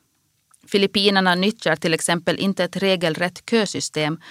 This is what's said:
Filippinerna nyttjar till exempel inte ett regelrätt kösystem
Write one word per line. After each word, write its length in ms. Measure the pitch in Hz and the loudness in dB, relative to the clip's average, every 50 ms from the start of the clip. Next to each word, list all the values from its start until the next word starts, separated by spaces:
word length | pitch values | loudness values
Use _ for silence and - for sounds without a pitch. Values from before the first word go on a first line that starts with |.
| _ _ _ _ _ _ _ _ _ _ _ _ _ | _ _ _ _ _ _ _ _ _ _ _ _ _
Filippinerna 680 | - - 202 196 196 - 202 196 202 202 190 190 185 175 | -2 0 2 2 2 2 2 2 4 4 4 4 4 2
nyttjar 420 | 180 185 208 214 - - 175 160 | 2 0 0 -2 -2 -2 -2 -2
till 180 | 160 - 175 160 | 0 0 -2 -2
exempel 440 | 160 - - 170 170 - - 170 - | 0 0 -2 -2 -2 -2 -2 -2 -2
inte 260 | - 196 190 - 180 | -2 -2 -2 -2 -4
ett 120 | 175 - | -4 -4
regelrätt 760 | 180 196 196 190 180 175 165 156 165 175 180 - - - - | -2 0 0 0 2 0 -2 -2 -2 -4 -6 -6 -8 -6 -2
kösystem 680 | 233 226 214 - - 175 - - - 156 151 147 160 165 - - | 0 0 0 0 -4 -6 -8 -6 -4 -2 -2 -2 -2 -4 -8 -14